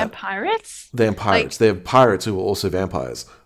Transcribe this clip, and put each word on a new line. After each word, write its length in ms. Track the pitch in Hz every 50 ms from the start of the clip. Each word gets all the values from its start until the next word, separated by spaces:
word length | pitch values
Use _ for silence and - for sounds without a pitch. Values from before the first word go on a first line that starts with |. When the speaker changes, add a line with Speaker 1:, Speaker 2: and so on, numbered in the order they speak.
| -
Speaker 1:
Vampirates? 840 | 220 - - - 190 196 196 262 381 453 440 - - - - - _ -
Speaker 2:
vampirates. 320 | 117 113 107 98 92 104
Speaker 1:
Like 300 | 101 95 - 90 - - -
Speaker 2:
They're 160 | 117 110 98
pirates 500 | 92 - - 127 131 127 113 98 90 -
who 120 | 110 98 92
are 40 |
also 260 | 95 98 98 - - 92
vampires. 580 | 87 92 95 87 95 73 64 62 60 - - - - _ _